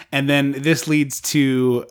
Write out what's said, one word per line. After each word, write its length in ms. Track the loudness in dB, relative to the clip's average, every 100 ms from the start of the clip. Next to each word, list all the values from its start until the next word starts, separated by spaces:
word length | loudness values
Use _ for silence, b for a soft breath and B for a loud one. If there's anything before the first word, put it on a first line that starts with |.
| B
And 180 | -4 0
then 220 | 0 0
this 340 | -2 -2 -2 0
leads 320 | 0 0 -4 -2
to, 520 | 0 2 2 2 0 -4